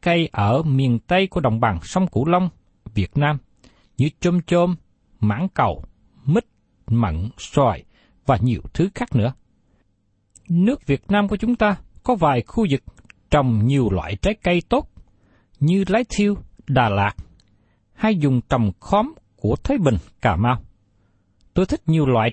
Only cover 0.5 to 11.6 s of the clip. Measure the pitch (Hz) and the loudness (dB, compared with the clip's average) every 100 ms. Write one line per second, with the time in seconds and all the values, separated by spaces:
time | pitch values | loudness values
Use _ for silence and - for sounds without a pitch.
0.5 | 131 160 135 135 117 - 180 190 180 131 | 0 0 0 2 0 0 -2 0 -2 -2
1.5 | 113 117 87 - 180 185 - 151 175 185 | 0 0 -2 -4 -2 -2 0 0 0 -2
2.5 | - _ _ - - 90 - 147 147 _ | -8 _ _ -10 -6 -4 0 -2 -2 _
3.5 | _ - _ _ - 143 - 175 175 - | _ -20 _ _ -2 -2 0 -2 0 0
4.5 | 175 175 175 _ _ _ - 107 104 185 | 0 2 -2 _ _ _ -4 -2 -2 -4
5.5 | - 117 - - _ _ _ 131 190 - | -2 -2 -2 -12 _ _ _ -2 -2 -2
6.5 | _ _ _ - 117 104 80 107 - - | _ _ _ -2 0 0 -2 -8 -10 -6
7.5 | - 127 95 - _ _ _ - 120 123 | 0 0 0 -10 _ _ _ -2 0 2
8.5 | 110 - - 190 - 247 120 110 - _ | -2 -6 -4 -4 -4 -4 -2 -2 -4 _
9.5 | _ _ _ _ _ _ _ _ _ - | _ _ _ _ _ _ _ _ _ -4
10.5 | 170 196 285 - 135 - 202 202 202 226 | 0 2 0 -2 -4 0 0 0 -2 -4
11.5 | 240 | 0